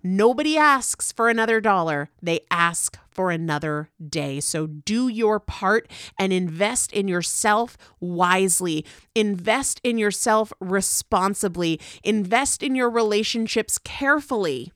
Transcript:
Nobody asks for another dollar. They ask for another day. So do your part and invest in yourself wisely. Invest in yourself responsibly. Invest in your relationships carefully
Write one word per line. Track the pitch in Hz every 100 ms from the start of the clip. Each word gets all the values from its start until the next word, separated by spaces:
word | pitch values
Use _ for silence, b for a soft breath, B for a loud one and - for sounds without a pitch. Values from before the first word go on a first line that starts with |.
Nobody | 180 190 226 254 302 311
asks | 302 269 - - -
for | - 233
another | 226 226 226
dollar. | 214 190 165 143 143 _
They | 175 170 _
ask | 175 170 170 - - _
for | - 185
another | 165 165 147 156 151 151 _ 156
day. | 160 143 139
So | - 156 156
do | 151 170 220 254
your | 220 220 214
part | - - 190 220 - B B -
and | 190
invest | 185 180 160 202 247 -
in | - 196
yourself | 175 175 - 214 208 233 - b b
wisely. | 175 175 180 185 190 180 180 156 - B B
Invest | 226 208 190 185 233 269 -
in | 247 233
yourself | 208 190 240 220 214 -
responsibly. | 185 190 190 - - 196 190 202 202 175 170 160 B B
Invest | - 214 180 233 277 -
in | 262
your | 262 240
relationships | 233 214 208 214 233 220 226 208 -
carefully | - - 277 294 - 233 175 131 147